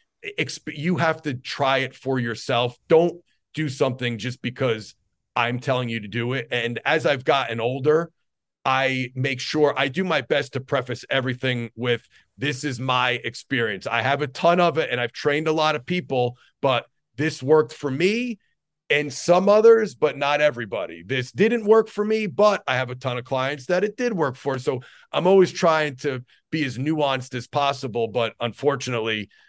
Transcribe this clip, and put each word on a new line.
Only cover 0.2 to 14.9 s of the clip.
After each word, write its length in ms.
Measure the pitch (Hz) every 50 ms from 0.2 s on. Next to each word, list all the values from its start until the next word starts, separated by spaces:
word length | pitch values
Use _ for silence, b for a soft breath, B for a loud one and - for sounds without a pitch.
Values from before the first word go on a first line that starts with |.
| - 156 - -
exp-, 380 | 156 - - - - 156 151
you 180 | 151 147 175 180
have 240 | 131 170 160 156 156 -
to 100 | 147 139
try 460 | 127 - - - - 143 131 135 135
it 160 | 135 127 -
for 220 | - - 131 131
yourself. 600 | 127 120 117 110 - - - 123 117 123 120 - _ _
Don't 340 | - 165 160 175 175 175 - _ _ _ _ _ _ -
do 140 | 151 156
something 500 | 139 131 - 143 131 123 127 127 120 117
just 240 | 107 107 127 123 -
because 540 | - 123 127 - 135 123 113 110 104 - - _ _ _ _ _ _ _ -
I'm 240 | 120 117 120 123 127
telling 300 | - 147 127 123 127 117
you 100 | 113 113
to 80 | 104
do 260 | 101 101 117 117 120 131
it. 140 | 131 - -
And 280 | 127 120 117 117 117 113 -
as 200 | 139 156 160 135
I've 200 | 160 143 123 131
gotten 340 | 160 143 135 123 117 113 117
older, 520 | 113 123 131 135 131 151 151 165 170 165 _ _ _ _ _ _ _ _ _ _ -
I 480 | 135 131 135 135 131 131 131 127 120 -
make 240 | 127 131 135 131 127
sure 340 | - - - 151 147 139 -
I 120 | 135 143
do 160 | 143 127 170 185
my 180 | 180 160 139
best 320 | 110 - 151 139 131 - -
to 60 | 123
preface 440 | 127 - 143 135 123 127 120 - - -
everything 640 | 135 135 127 131 123 127 135 131 127 120 117 110 -
with, 320 | 117 120 123 120 113 _ _ b b b b _
"This 260 | - 131 147 135 127 143
is 160 | 147 123 127
my 320 | 131 131 127 123 127 123 123 117 -
experience. 640 | - - - - - 135 120 117 107 101 92 -
I 160 | - 113 117 104
have 180 | 131 143 135
a 60 | 147
ton 320 | 131 - - - 170 175 180
of 180 | 175 170 139
it, 120 | 160 147 -